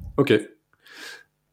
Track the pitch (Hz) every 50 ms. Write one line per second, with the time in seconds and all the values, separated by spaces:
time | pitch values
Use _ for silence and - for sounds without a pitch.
0 | - - - - 139 - 110 - - - - _ _ _ _ _ _ - - -
1 | - - - - - _ _ _ _ _